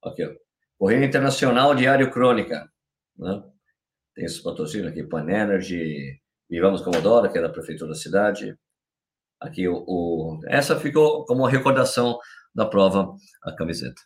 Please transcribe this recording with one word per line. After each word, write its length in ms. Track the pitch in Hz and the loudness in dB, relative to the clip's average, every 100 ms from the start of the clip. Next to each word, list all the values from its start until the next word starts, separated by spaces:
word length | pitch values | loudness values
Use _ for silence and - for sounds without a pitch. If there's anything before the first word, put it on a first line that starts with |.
Aqui, 220 | - - | -12 -8
ó. 60 | - - _ _ _ _ | -8 -8 _ _ _ _
Correio 260 | 98 120 | 2 4
Internacional 720 | 139 139 135 127 135 120 139 135 | 4 2 0 2 2 4 4 4
Diário 340 | 127 135 131 | 4 4 2
Crônica, 600 | 120 127 113 - 76 - _ _ _ _ _ | 2 4 4 0 -8 -10 _ _ _ _ _
né? 240 | 87 101 - _ _ _ _ _ _ | -8 -8 -8 _ _ _ _ _ _
Tem 100 | - | -10
esse 180 | 87 - | -10 -8
patrocínio 460 | - - - 107 87 | -10 -6 -6 -6 -6
aqui, 160 | 80 | -8
Pan 260 | 80 82 78 | -8 -6 -2
Energy, 920 | 101 101 95 92 87 80 73 69 67 _ _ _ | -2 0 -2 -2 -4 -4 -6 -10 -14 _ _ _
Vivamos 320 | 85 95 95 | 2 2 2
Comodoro, 480 | 92 85 95 117 101 | 0 0 4 4 4
que 80 | 87 | 0
é 40 | |
da 80 | 82 | -2
prefeitura 400 | 80 80 80 80 | -6 -12 -10 -10
da 60 | 80 | -10
cidade. 600 | 80 95 104 101 104 - _ _ _ _ _ _ _ _ | -2 2 2 0 -8 -14 _ _ _ _ _ _ _ _
Aqui 260 | - - 92 | -14 -4 -2
o, 160 | 87 - | -2 -4
o, 540 | 90 85 82 80 80 - | -4 -2 -4 -4 -8 -2
essa 320 | 139 139 160 | 0 0 -2
ficou 460 | 151 147 151 151 - | 0 4 4 2 -2
como 160 | 123 | 0
uma 80 | 127 | 2
recordação 680 | 135 139 135 131 - 120 120 - - _ | 2 2 2 2 2 0 -2 -10 -20 _
da 120 | - 110 | -4 0
prova, 480 | 98 98 98 92 - _ _ | 4 4 4 -2 -6 _ _
a 100 | - | -14
camiseta. 480 | 82 82 82 65 65 | -8 -6 -6 -8 -14